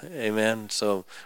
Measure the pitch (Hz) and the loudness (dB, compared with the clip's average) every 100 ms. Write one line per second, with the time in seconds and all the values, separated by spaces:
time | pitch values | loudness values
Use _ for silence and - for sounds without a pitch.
0 | 156 170 110 107 110 113 107 - 107 98 | -10 -4 0 4 4 2 -2 -2 2 0
1 | - - | -2 -16